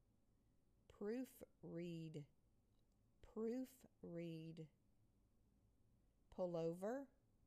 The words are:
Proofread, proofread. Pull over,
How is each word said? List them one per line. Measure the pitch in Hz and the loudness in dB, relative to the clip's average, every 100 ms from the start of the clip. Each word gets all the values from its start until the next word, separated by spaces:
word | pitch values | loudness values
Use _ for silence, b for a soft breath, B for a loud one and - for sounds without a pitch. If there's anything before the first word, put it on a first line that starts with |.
| - - - - - - - - - - | -20 -20 -20 -20 -20 -20 -20 -20 -20 -2
Proofread, | 208 240 254 - - - 165 170 175 165 160 147 147 - - - - - - - - - - - | 2 2 0 -6 -14 -10 -6 -2 -2 -2 -4 -6 -8 -14 -20 -20 -20 -20 -20 -20 -20 -20 -8 0
proofread. | 226 254 254 - - - 180 170 170 160 160 165 156 - - - - - - - - - - - - - - - - - | 4 4 0 -6 -18 -12 -6 -2 -2 -2 -4 -6 -8 -12 -20 -20 -20 -20 -20 -20 -20 -20 -20 -20 -20 -20 -20 -20 -10 0
Pull | 180 170 | 2 4
over, | 165 175 190 262 269 - - - | 4 4 2 2 -2 -12 -20 -20